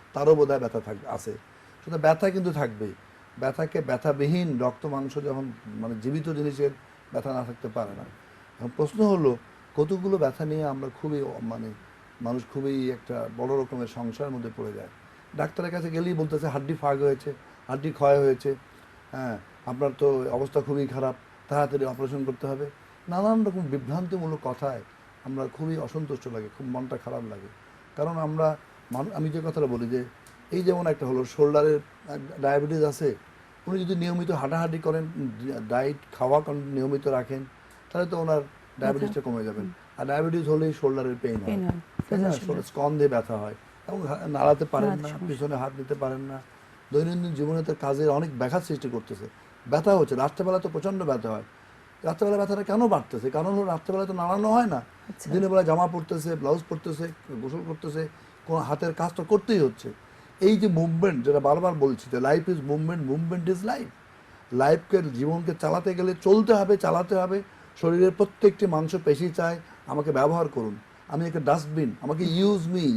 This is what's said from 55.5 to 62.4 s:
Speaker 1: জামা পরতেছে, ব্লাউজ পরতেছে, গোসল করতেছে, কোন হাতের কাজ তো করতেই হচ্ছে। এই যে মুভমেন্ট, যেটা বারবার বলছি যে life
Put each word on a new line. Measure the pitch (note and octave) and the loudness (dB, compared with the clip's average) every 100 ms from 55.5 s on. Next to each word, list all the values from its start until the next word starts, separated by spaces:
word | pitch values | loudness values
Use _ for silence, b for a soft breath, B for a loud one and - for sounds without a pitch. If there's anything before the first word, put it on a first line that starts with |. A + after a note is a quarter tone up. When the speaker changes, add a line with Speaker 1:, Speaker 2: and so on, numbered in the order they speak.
| F#3+ | 6
Speaker 1:
জামা | D#3+ D#3+ F3 | 6 4 2
পরতেছে, | F3 D#3+ E3+ D#3 D#3+ | 0 -4 -4 -4 -2
ব্লাউজ | C#3 E3 D#3+ | 2 0 -2
পরতেছে, | D#3+ E3+ D3+ E3+ D#3+ - B2 | -6 -6 -6 -8 -10 -14 -10
গোসল | C3 E3 E3 | -8 -8 -8
করতেছে, | D#3+ E3 D3+ D#3 B B B - | -8 -6 -6 -6 B B B -4
কোন | D#3+ | -2
হাতের | C3 D3 E3+ | 0 -2 -2
কাজ | D#3+ E3+ F3 | -2 -4 -4
তো | |
করতেই | D#3+ G#3 A3 G#3 | 2 2 4 4
হচ্ছে। | C3+ - A#2+ - B B B - | 4 2 -12 -14 B B B 2
এই | G3 A3 | 6 6
যে | G#3+ | 6
মুভমেন্ট, | E3 E3+ E3 F#3+ C#3 B2+ | 4 2 4 2 4 4
যেটা | C#3+ | 6
বারবার | C#3 D3+ F3+ | 6 4 4
বলছি | D#3+ C#3 A#2+ - | 4 2 2 -4
যে | B2 | 0
life | C3 E3+ | 4 4